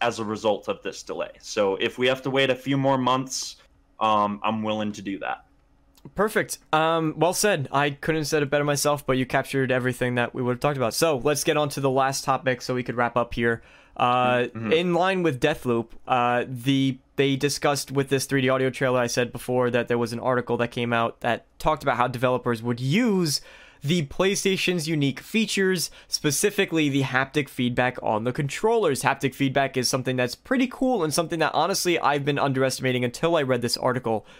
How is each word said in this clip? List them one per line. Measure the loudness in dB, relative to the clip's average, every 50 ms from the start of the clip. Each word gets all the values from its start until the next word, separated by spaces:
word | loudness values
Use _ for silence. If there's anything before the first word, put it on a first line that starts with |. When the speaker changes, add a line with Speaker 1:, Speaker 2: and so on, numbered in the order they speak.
Speaker 1:
as | -2 -2 -2 -2
a | -6
result | -6 -6 0 0 0 0 0 -2 -6
of | -8 -6 -6
this | -10 -10 -10
delay. | -12 -10 -6 -6 -8 -8 -10 -18
So | -16 -6 -2 0 2 2 2
if | 0 -2 -2 -2
we | 0 0
have | 0 0 0
to | -2 -2
wait | 0 2 2 2
a | 0
few | -2 -2 -2 0
more | 2 2 2 2
months, | 2 2 2 2 0 0 -4 -8 -8 -8 -10 -12 -16 -20 _ _ _ _ _ _ -2
um, | 2 2 4 4 2 0 -2 -2 -4
I'm | -4 -2 -2 -2
willing | -2 -2 -2 -4 -6 -6
to | -8
do | -8 -8 -8 -6
that. | -6 -8 -8 -8 -12 _ _ _ _ _ _ _ _ _ _ -20 _ -12 _
Speaker 2:
Perfect. | -2 -2 0 0 -2 -2 -2 -8 -14 _ _
Um, | 0 2 2 2 2 2 0 -2 0
well | 2 0 0 2
said. | 2 2 2 2 0 -2 -2
I | 0 0 0 0
couldn't | -2 -4 -4 -2 -2 -2
have | -2
said | 0 0 0 2
it | 2
better | 0 0 2
myself, | 0 0 0 2 0 0 0 0
but | 0 0
you | 0 0
captured | 0 0 -2 0 0 -2 -2 0 2
everything | 0 0 0 -2 -2 0 -2 0 0
that | 0 -2 -2 -2
we | -2 -2
would | -2 -2
have | 0
talked | 0 -2 0
about. | 0 -2 -2 0
So | 2 2 2 2 2 0
let's | 0 0 2 0
get | 0 2
on | 2 0 -2
to | -2 -2
the | 0 2
last | 2 2 2 0 -2 -2 -2
topic | -2 -2 0 0 -2 -2 -2
so | -4 -4 -4
we | -4 -4
could | -4 -2
wrap | 0 0 0 2
up | 0 -2 0 -2
here. | 0 0 0 0 -2 -6 -18 -20 -20 -20 _ -2
Uh, | 0 2 2 4 4 4 2 2 2 0 -2 -4
Speaker 1:
Mm-hmm. | -6 0 2 2
Speaker 2:
in | 2 2 2 2
line | 2 2 2 0 2 0
with | 0 0 2
Deathloop, | 0 0 0 -2 -2 0 0 0 -2 -4 -12 -16 -4
uh, | 0 0 2 2 2 2 0 -2 -4
the, | -8 -4 0 0 2 2 2 0 -2 -4 _ _ _
they | 0 2 2 2
discussed | 0 0 -2 -2 0 0 0 0 0 -4 -2 -2
with | -2 0 0
this | 0 -2 0
three | 0 0 2
D | 4 2
audio | 2 2 2 0
trailer, | 0 0 0 2 2 2
I | 0
said | 0 0 0 -2 -2
before | -4 -10 -4 -2 0 2 2 2
that | 2 0 2
there | 2 0
was | 0 0 -2
an | -4 -2
article | 0 0 0 0 0 -2 0
that | 0 -2 -2
came | -2 -4 -2 0
out | 0 0 0 0 -4 _
that | -2 -2 -2 -2 -4 _ _ _
talked | -2 -2 0 0
about | 0 -2 2
how | 2 0 0
developers | 0 0 0 2 2 0 0 -2 -2 -2
would | -2 -4 -4 -2
use | -2 0 2 2 4 4 2 2 2 0 -2 -4 -6 -10 -20 -20 -20 -20 -20 -8
the | -2 0 0 0 0
PlayStation's | -4 -2 0 0 2 0 2 0 0 0 2 0 0 0 0 -2
unique | -2 0 0 0 0 -2 -4
features, | -10 -2 0 0 0 2 0 0 2 2 2 0 -2 -6 -8 -18 -10 -8
specifically | -8 -2 0 0 0 2 0 0 2 0 0 0 2 2 2 2
the | 2 2 0
haptic | 2 0 -2 -2 0 -2 -2 -2
feedback | -2 -2 -2 -2 0 2 2 0 0 -2 -2 -2
on | -2 -2 0 -2
the | -2 -2
controllers. | -2 -4 -4 -4 -2 0 2 2 4 2 2 0 2 0
Haptic | 0 0 0 -2 -4 0
feedback | 0 -2 0 2 0 0 0 -2
is | -2 -2
something | 0 -2 -2 -2 -2 0
that's | 0 -2 -2 -4
pretty | -10 _ -2 0 0 0
cool | -2 -2 -2 0 0 2 0
and | 0 0 0
something | -2 -2 -2 0 0
that, | 0 2 2
honestly, | 2 2 2 0 0 0 0 0 2
I've | 2 2 0 2 0
been | 0 0 0
underestimating | 0 0 2 2 0 0 0 0 -2 0 0 0 0
until | -2 -2 -2 0 2 2
I | 2 2
read | 2 0 0
this | 0 -2 -2
article. | 0 0 0 0 0 0 -2 -2 -2 -4 -10 -20